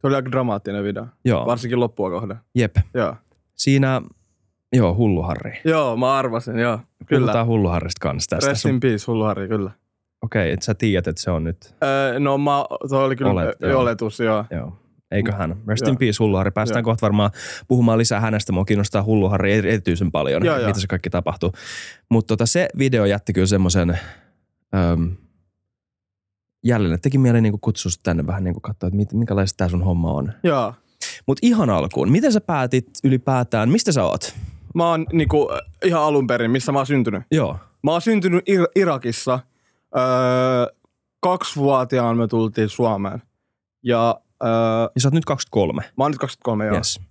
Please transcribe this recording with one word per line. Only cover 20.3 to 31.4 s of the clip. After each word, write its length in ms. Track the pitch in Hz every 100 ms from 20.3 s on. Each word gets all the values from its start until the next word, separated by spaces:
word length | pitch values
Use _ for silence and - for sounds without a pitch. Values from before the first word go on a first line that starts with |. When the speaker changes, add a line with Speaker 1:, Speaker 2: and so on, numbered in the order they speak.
| 71 170
Speaker 1:
Joo, 120 | 143
joo. 100 | 110
Speaker 2:
mitä 120 | 98
se 80 | 95
kaikki 220 | 92 90
tapahtuu. 420 | 90 87 - 85 - - - - - _
Mut 180 | 113 104
tota, 180 | 107 117
se 240 | 175 180 -
video 280 | 135 120 101
jätti 280 | 101 -
kyllä 140 | 95 92
semmosen, 520 | 101 92 92 87 85 - - _ _ _ _ _ 98
öm, 360 | 87 85 85 92 _ _ _ _ _ _ _ _ _ _ _ _ _ _
jälleen, 300 | 117 117 92
että 80 | 82
teki 140 | 139 135
mieli 240 | 127 117
niinku 160 | 110 104
kutsua 280 | - - 90
sut 120 | 87
tänne 240 | - 82 76
vähän 160 | 95
niinku 160 | 90 85
katsoa, 280 | - 104 90
että 100 | 98
mit-, 160 | 104
minkälaista 440 | 107 113 101 95 -
tää 120 | 92
sun 140 | 87
homma 280 | 90 87 85
on. 200 | 71 69 -
Speaker 1:
Joo. 300 | 180 143 120 120 _ _ - - -
Speaker 2:
Mut 100 | 135